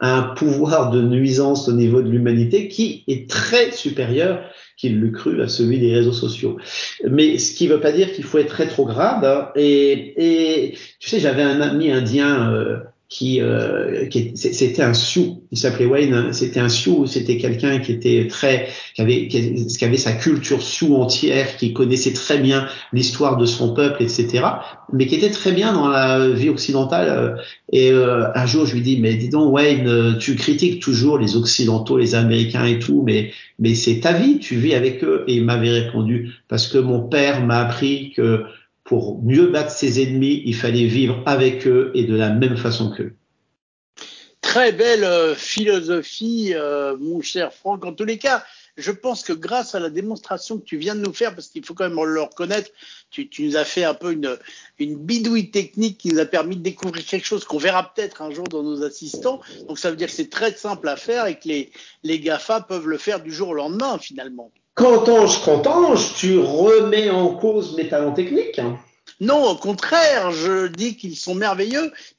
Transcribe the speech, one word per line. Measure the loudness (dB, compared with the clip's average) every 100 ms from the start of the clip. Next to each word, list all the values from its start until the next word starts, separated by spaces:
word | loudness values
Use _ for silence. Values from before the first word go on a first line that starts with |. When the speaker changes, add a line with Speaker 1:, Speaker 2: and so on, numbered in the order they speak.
Speaker 1:
a | 2 2
un | 0
pouvoir | -2 0 0 2 2 2
de | 2
nuisance | 2 2 2 2 2 0 0
au |
niveau | 2 4 4
de | 2
l'humanité | 2 2 2 2 0 0
qui | -2 -2 -4 -6
est | -6 -4
très | -4 2 2 2
supérieur, | -2 -6 -4 -2 0 0 -2 -8 -20 -20 -6
qu'il | -2 0
l'eût | 0
cru, | -2 -2 -2
à | -2
celui | 0 0 2
des | 2
réseaux | 4 2
sociaux. | 0 -4 -4 -6 -6 -10 -10 -10 -6 0
Mais | 4 4 2
ce | -2
qui | 0 2
veut | 2
pas | 2
dire | 2 0
qu'il | -2
faut | -2 0
être | 0
rétrograde, | -2 -2 0 0 0 0 2
hein. | 2 2 0
Et, | 2 4 6 4 2 -4 0 2 2 2 0 -2
et | -6 -20 _
tu | -4
sais, | 0
j'avais | 2 2
un | 2 2
ami | 0 0 2
indien, | 2 2 2 2 2 0
euh, | 0 -2 -4 -10 _ _
qui, | -6 -2 0
euh, | 0 0 0 -2 -2 -4 -2
qui | -2
est-, | -4 -4
c'est-, | -4
c'était | 0 0 2
un | 2
Sioux. | 2 2 0 0 -4 -10
Il | -4
s'appelait | -2 2 2
Wayne, | 4 4
hein. | 2 0
C'était | -2 -2 0
un | 0
Sioux, | 0 2 2 2
c'était | 0 -2 0
quelqu'un | -2 -2 0 0
qui | -2
était | -2 2 2 0
très, | 0 2 2 -2 -10 -12
qui | -2
avait, | 2 2 0
qui, | -2 0 -2 -4
qui | -2 0
avait | 2
sa | 0
culture | 0 0 0 0 -2
Sioux | -2 0 2
entière, | 4 2 2 2 2 0 -2
qui | -4
connaissait | 0 2 2 0
très | -2 0 2
bien | 2 2 -2 -10 -4
l'histoire | -2 -2 0 0 2
de | 2
son | 2 0
peuple, | 2 0 2
et | -2
cetera, | 0 0 0 0 -2 -10 -18 -4
mais | 0 2
qui |
était | 2 0
très | 0 0
bien | 2 2
dans | 2 2
la | 2 4 4 4
vie | 2 0
occidentale. | 0 0 0 0 2 2 2 -2 -4 -12 -18 0
Et, | 4 6
euh, | 6 4 2 0
un | -2
jour, | 0 2 0
je |
lui | 0
dis, « | 0 2
Mais | 2
dis | 0 0
donc, | 2 4
Wayne, | 4 4 2 2
euh, | 4 4 2
tu | 0 -2
critiques | 0 2 0 0
toujours | -2 2 2 2
les | 2
Occidentaux, | 0 0 0 2 0 0 2
les | 2
Américains | 2 2 2 0 0 0
et | 0
tout, | 2 2 2
mais, | 0 -2 -10 -20 -2
mais | 0
c'est | 2 0 2
ta | 2
vie, | 4 4 2
tu | 0 -2
vis | 2
avec | 2 0 0
eux. » | 0 0 0
Et | 0
il | 2
m'avait | 2 2
répondu, « | 0 0 -2 0 -2 -4 -12 _
Parce | -4 0
que | 0
mon | 2 -2
père | 0 0 0 0
m'a | 0 0
appris | 0 -2 -2 -2 -4
que | -2 2 0 -2 -16 _ _
pour | -2 -2 -2 -4
mieux | 2 4 4
battre | 2 -2
ses | -2 -2 0
ennemis, | 0 0 0 0 -2
il |
fallait | -2 0 2 2
vivre | 2 0 0 0
avec | 2 2 2 2
eux | 2 2
et | 0
de | 0 0
la | 2
même | 2 2 0
façon | -2 -2 -4
qu'eux. » | -6 -10 -12 _ _ _ _ _ _ _ -20 -20 -20 -20 _
Speaker 2:
Très | -2 2 2
belle, | 2 2 2
euh, | 2 2 0
philosophie, | -2 -6 -2 0 0 0 -4 -4 -8 -6 -4 -2
euh, | -4 -4 -4 -4 -6
mon | -6 -6
cher | -6 -6 -6
Franck. | -6 -8 -8
En | -8
tous | -8 -6
les | -4
cas, | -2 -2 -4 -20 _ -10
je | -8
pense | -6 -6 -6
que | -6
grâce | -8 -4 -4 -4
à | -6
la | -6
démonstration | -6 -8 -10 -10 -10 -8 -12
que |
tu | -10 -8
viens | -6
de | -6
nous | -6
faire, | -4 -6
parce | -6 -16
qu'il | -16 -14
faut |
quand | -6 -4
même | -2
le | -2 -2
reconnaître, | -4 -6 -6 -4 -6 _ -20 -20 _
tu, | -14 -12
tu | -6
nous | -2 -2
as |
fait | -2 -2
un | -2
peu | -2 -6
une, | -4 -6 -8 -14 -20 -20 -10
une | -8 -8
bidouille | -6 -4 0 -2 -2
technique | -4 -4 -4 -4 -2
qui | -2
nous | 0
a |
permis | 0 -2 -2 -6
de |
découvrir | -8 -8 -8 -10
quelque | -8 -8 -4
chose | -8
qu'on | -6 -4
verra | -2 -2 -4
peut-être | -8 -10 -12
un | -14
jour | -12 -10
dans | -8
nos | -6 -6
assistants. | -8 -10 -14 -6 -6 -6 -12 -20 -16
Donc | -8
ça | -6
veut | -6
dire | -8
que |
c'est | -8 -8
très | -4 -4
simple | -4 -10 -8 -6
à | -6
faire | -4 -2 -4
et |
que | -6 -6
les, | -8 -8 -16 -20 _
les | -6 -4
gafa | -4 -4 -2 -4
peuvent | -4 -8 -6
le | -4
faire | -4 -6
du | -8
jour | -8 -6
au |
lendemain | -6 -6 -6 -6 -6
finalement. | -10 -16 -16 -16 -20 _ _
Speaker 1:
Qu'entends-je, | 2 6 6 6 6 6 4
qu'entends-je ? | 2 4 4 4 4 4 0
Tu | -2 2 4
remets | 2 4 6 6 6 2 2
en | 2 0
cause | 0 0 0 -2 -6
mes | -2
talents | -2 0
techniques, | -2 -2 -2 -2 -4
hein ? | -6 -8 -14 _ -20 -6
Speaker 2:
Non, | 0 2 2
au | 0
contraire, | -6 -6 0 2 4 2 -2
je | -2 -2 -2 -2
dis | -4 -8 -8
qu'ils | -12 -10
sont | -8
merveilleux | -4 -2 -2 -2 -4 -6 -10 -20